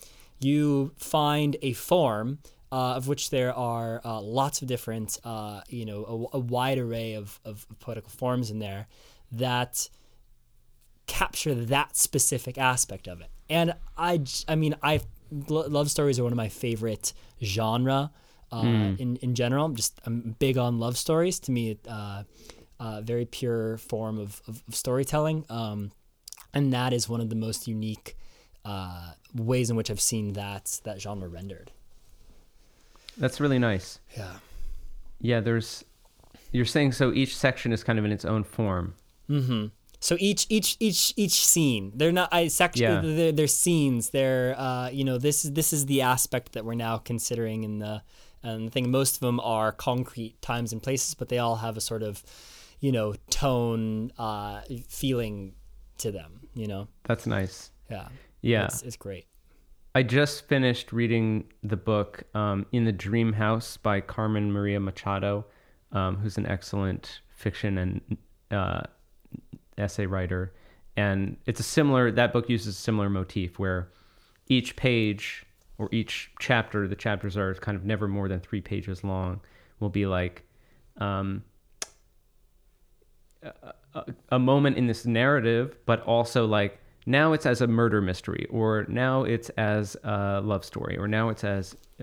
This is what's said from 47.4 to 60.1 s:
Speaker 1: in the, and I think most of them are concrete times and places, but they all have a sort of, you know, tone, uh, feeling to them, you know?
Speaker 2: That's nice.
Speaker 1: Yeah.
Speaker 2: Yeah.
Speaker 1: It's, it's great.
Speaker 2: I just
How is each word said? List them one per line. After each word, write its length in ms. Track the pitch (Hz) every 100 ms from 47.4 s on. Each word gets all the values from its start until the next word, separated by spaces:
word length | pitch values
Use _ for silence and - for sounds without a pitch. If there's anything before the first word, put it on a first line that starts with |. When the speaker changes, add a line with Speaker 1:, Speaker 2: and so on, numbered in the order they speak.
| 113 110
Speaker 1:
in 160 | 107 107
the, 240 | 104 107 - - - -
and 240 | 117 113 113
I 20 |
think 180 | 131 123
most 280 | 131 135 -
of 60 |
them 180 | 127 120
are 320 | 117 110 110
concrete 680 | - - 123 123 - 110 -
times 280 | - 120 117
and 100 | 110
places, 340 | 131 131 - -
but 140 | -
they 100 | 123
all 160 | 120 113
have 200 | 113 110
a 60 |
sort 220 | - 113
of, 200 | 107 101 - - - - - -
you 120 | 139
know, 240 | 123 107 98 -
tone, 800 | - 143 127 120 113 110 110 117 -
uh, 420 | 113 104 104 101 113 123 107
feeling 680 | - 139 123 113 101 95 - - - - -
to 140 | 113
them, 300 | 95 78 98 131
you 140 | 123 107
know? 200 | 98 104 - -
Speaker 2:
That's 200 | 113 -
nice. 460 | 104 95 - - - -
Speaker 1:
Yeah. 180 | 107 - 127 - -
Speaker 2:
Yeah. 240 | 117 113 92
Speaker 1:
It's, 180 | -
it's 120 | 127 113
great. 300 | 98 92 - _ _ _ - - - 131
Speaker 2:
I 80 |
just 440 | 123